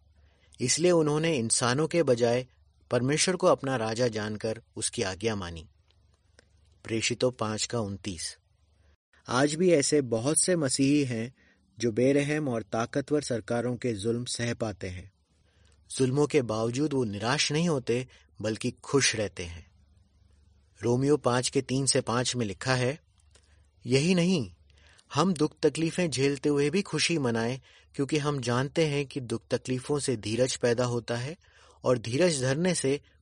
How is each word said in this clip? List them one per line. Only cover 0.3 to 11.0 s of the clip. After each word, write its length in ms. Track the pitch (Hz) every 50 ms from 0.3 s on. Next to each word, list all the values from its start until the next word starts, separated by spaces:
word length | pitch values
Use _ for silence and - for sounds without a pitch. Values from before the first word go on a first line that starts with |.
| _ _ _ _ _ -
इसलिए 300 | 120 127 131 143 165 180
उन्होंने 460 | 180 165 156 147 147 151 160 165 165 131
इंसानों 500 | 113 113 - - 131 117 123 139 160 160
के 160 | - 170 160
बजाय 440 | 135 123 117 120 117 120 127 127 - _ _ _ _ _ _ _ -
परमेश्वर 440 | - 123 120 131 151 156 - 190 180
को 120 | 180 185 180
अपना 280 | 143 - - 135 135
राजा 320 | 120 110 110 113 110 127 123
जानकर 540 | 107 107 107 107 107 104 - 110 113 117 - _ _
उसकी 260 | - - - - -
आज्ञा 340 | 110 95 95 90 104 113 110
मानी। 340 | 101 92 85 85 82 - - _ _ _ _ _ _ _ _ _ _ _ _ _ - - _ _ _ _ _ _ _ -
प्रेषितों 480 | - 113 110 - - 120 - - 127
पाँच 340 | 123 - 113 107 107 104 -
का 140 | - - 120
उनतीस। 580 | 107 98 101 90 - 107 92 82 - - - - _ _ _ _ _ _ _ _ _ _ _ _ _ _ _ _ _ -
आज 280 | 113 127 143 151 151
भी 160 | 156 185 180
ऐसे 300 | 170 143 139 - 151 147
बहुत 380 | 139 120 117 113 117 143 156 -
से 160 | - - 180
मसीही 480 | 170 151 131 - - 135 135 143 147